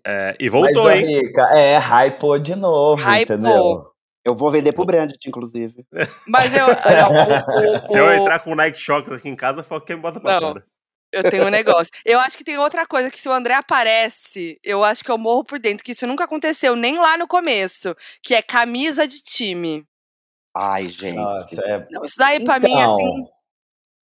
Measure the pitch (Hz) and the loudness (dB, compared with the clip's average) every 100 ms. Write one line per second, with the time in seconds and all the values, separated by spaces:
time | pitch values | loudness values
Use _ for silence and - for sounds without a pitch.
0 | 104 101 98 - 113 117 196 226 220 - | -6 -4 -4 -4 0 2 4 4 6 4
1 | 160 147 120 - 127 151 139 147 123 120 | 2 0 0 2 4 6 6 4 4 4
2 | 135 135 147 143 147 185 190 156 147 147 | 2 2 0 0 -2 -4 0 2 2 2
3 | 165 208 226 - 226 214 175 175 - _ | 2 2 0 0 2 4 4 0 -8 _
4 | _ _ 120 117 147 147 143 143 175 170 | _ _ -4 0 2 2 2 0 0 0
5 | 156 139 139 127 120 117 113 123 - - | 0 -8 -14 -12 -10 -8 -10 -12 -16 -8
6 | 160 - - 240 254 269 262 240 - 160 | -8 -8 -2 0 2 2 4 4 4 6
7 | 151 151 147 139 135 127 - 427 - 202 | 6 6 4 2 0 0 2 0 0 4
8 | 165 165 196 165 165 156 160 - - 147 | 4 4 2 0 -2 -2 -2 -2 -4 -4
9 | 135 127 143 123 127 139 156 156 156 170 | -4 -12 -12 -6 -6 -6 -8 -12 -12 -10
10 | 165 170 214 185 160 151 _ _ _ _ | -10 -8 -2 -2 -2 -8 _ _ _ _
11 | _ 190 185 190 196 208 220 175 170 - | _ -2 0 2 2 2 2 2 0 -6
12 | - 240 262 - 294 294 294 330 330 277 | 0 2 2 -4 -10 -4 -2 -2 -4 -2
13 | 254 - 277 262 240 262 294 277 226 226 | -4 -6 -4 -4 0 -2 0 0 2 2
14 | 226 - - 196 170 151 - 202 208 233 | 0 -4 -12 -10 -12 -12 -6 0 0 0
15 | - 226 220 240 - 285 220 208 - 240 | -4 -4 0 -2 -2 -6 -6 -6 -8 -8
16 | 247 277 349 311 311 320 269 240 233 320 | -6 -6 -6 -4 -4 -2 0 0 -2 0
17 | 330 330 349 349 339 220 185 - 190 165 | 0 0 -2 -2 0 -2 -2 -6 -8 -10
18 | - - - 233 - 247 233 240 302 285 | -16 -14 -2 -2 0 -2 -2 -2 -4 -2
19 | 302 - - - 220 175 170 151 151 _ | -4 -6 -10 -6 -6 -6 -6 -8 -12 _
20 | _ _ _ _ _ 98 98 95 92 87 | _ _ _ _ _ -6 -4 -4 -6 -10
21 | 95 104 104 98 87 87 98 104 - - | -10 -8 -6 -8 -10 -10 -6 -6 -8 -14
22 | - - 269 294 233 269 254 254 113 104 | -10 -2 0 0 -2 0 0 2 2 0
23 | 92 85 78 _ _ _ _ _ _ _ | -2 -6 -12 _ _ _ _ _ _ _